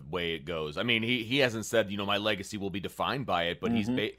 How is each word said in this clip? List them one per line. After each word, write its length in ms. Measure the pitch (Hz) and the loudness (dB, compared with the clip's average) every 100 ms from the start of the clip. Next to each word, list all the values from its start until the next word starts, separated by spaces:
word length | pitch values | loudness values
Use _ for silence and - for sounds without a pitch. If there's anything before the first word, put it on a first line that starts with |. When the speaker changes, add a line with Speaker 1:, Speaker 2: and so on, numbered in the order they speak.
| 69 | -4
Speaker 1:
way 240 | 87 85 | -2 0
it 100 | 82 | -2
goes. 320 | 73 82 76 78 | -2 -4 -2 -2
I 60 | |
mean, 200 | 113 113 | 2 2
he, 200 | 113 123 | 2 0
he 140 | 110 139 | 0 4
hasn't 280 | 127 110 101 | 4 2 2
said, 240 | 113 98 | 2 2
you 60 | 101 | -2
know, 100 | 98 | 0
"My 100 | 101 | 2
legacy 380 | 107 104 98 107 | 2 -2 -4 -6
will 140 | 98 | -4
be 100 | 95 | -4
defined 460 | 90 - 87 123 110 | -6 -2 -2 -2 0
by 180 | 90 | 2
it," 160 | 85 87 | 2 0
but 100 | - | 0
he's 140 | 117 101 | 2 2
Speaker 2:
Mm-hmm. 100 | 127 | 0
Speaker 1:
ba-, 140 | 107 | -2